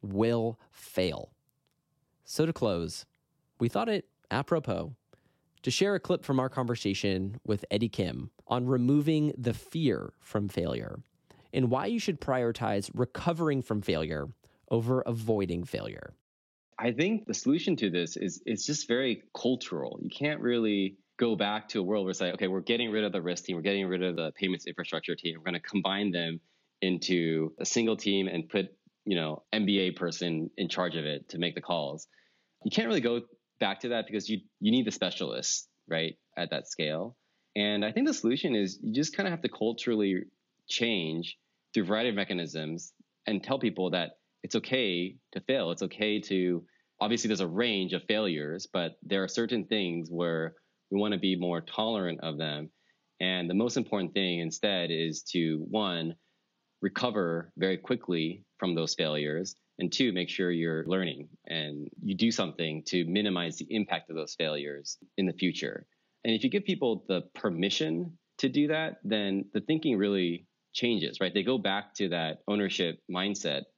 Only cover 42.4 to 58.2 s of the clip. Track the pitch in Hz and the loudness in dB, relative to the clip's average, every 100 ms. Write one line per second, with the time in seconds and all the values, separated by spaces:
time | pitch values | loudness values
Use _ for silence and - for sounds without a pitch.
42.4 | 82 80 78 82 - _ _ _ - 101 | -4 -4 -6 -6 -10 _ _ _ -2 -2
43.4 | - 135 117 92 92 87 82 - _ _ | 0 0 0 0 0 0 -2 -8 _ _
44.4 | - 110 - 131 107 87 92 - _ 95 | -4 -4 0 0 2 0 -2 -8 _ -8
45.4 | - 131 85 85 95 - 107 104 - 95 | -2 0 0 -2 -4 0 0 0 0 2
46.4 | 90 87 - _ _ _ 104 117 110 98 | 2 0 -4 _ _ _ 0 2 2 0
47.4 | 87 95 120 101 90 87 - 107 104 76 | 0 0 2 2 0 -2 0 0 2 -2
48.4 | 73 90 - 95 82 - - 98 92 - | -4 -6 -4 -4 -4 -6 -2 -2 0 0
49.4 | 117 117 90 107 90 85 82 87 87 82 | 0 0 0 0 0 -2 -4 -2 0 0
50.4 | 80 - _ _ _ 98 107 98 95 90 | -2 -6 _ _ _ 0 2 2 2 2
51.4 | 87 85 - - 110 110 90 82 80 76 | 0 -2 -4 -2 0 0 -2 -2 -6 -4
52.4 | 78 73 78 _ _ _ _ _ 92 92 | -4 -4 -8 _ _ _ _ _ -2 0
53.4 | 85 95 117 135 107 104 87 98 92 85 | 0 2 2 0 0 -2 0 0 0 0
54.4 | 82 - 107 92 85 80 82 78 - 87 | -2 -2 0 0 0 0 0 -2 -2 0
55.4 | 80 78 80 107 101 85 82 82 _ _ | 2 0 -2 -2 0 -2 -4 -6 _ _
56.4 | _ _ _ _ 98 - 123 107 85 82 | _ _ _ _ -4 0 0 2 2 0
57.4 | 82 - 95 90 - 127 - 85 | -4 0 2 2 0 -2 0 0